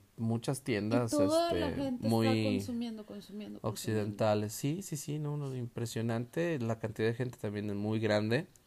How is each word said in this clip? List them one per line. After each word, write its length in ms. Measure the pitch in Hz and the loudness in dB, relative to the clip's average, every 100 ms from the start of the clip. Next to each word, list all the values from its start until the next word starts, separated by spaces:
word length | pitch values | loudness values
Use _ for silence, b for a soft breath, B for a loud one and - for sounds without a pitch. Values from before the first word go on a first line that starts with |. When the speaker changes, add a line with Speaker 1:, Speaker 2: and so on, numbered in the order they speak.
| - - | -10 -4
Speaker 1:
muchas 460 | 113 113 135 139 | 0 0 0 -2
tiendas, 480 | - 107 104 120 120 | 0 0 2 2 2
Speaker 2:
Y 40 | 294 | 2
toda 360 | - - 339 | 4 4 2
la 140 | - - | 0 0
Speaker 1:
este, 120 | - | -2
Speaker 2:
gente 260 | 269 247 110 | -4 -2 2
Speaker 1:
muy 200 | 113 110 | 4 4
Speaker 2:
está 220 | 110 107 | 4 2
consumiendo, 560 | 101 104 240 233 220 208 | 0 -2 -4 -6 -8 -12
consumiendo, 0 | |
consumiendo. 540 | 202 - 202 202 208 | -14 -12 -10 -10 -6
Speaker 1:
occidentales. 880 | 110 110 - 107 104 104 110 107 107 | -4 -4 0 0 0 2 4 4 2
Sí, 280 | - 143 170 | -2 -2 -2
sí, 140 | 196 147 | -4 -6
sí, 200 | - 151 | -4 -4
no, 200 | 147 147 | -2 -4
no, 180 | 139 127 | -4 -4
impresionante. 1040 | 120 - 117 117 117 117 120 - 170 151 | -6 -4 -4 -2 0 0 -2 -2 0 0
La 180 | 113 110 | 0 -2
cantidad 300 | 110 110 110 | -4 0 0
de 60 | 117 | 2
gente 220 | 127 - | -4 -4
también 300 | 107 104 104 | -4 -2 -4
es 60 | 101 | -2
muy 240 | 104 110 | 0 0
grande. 480 | 107 104 107 123 190 - | 4 2 4 0 -2 -14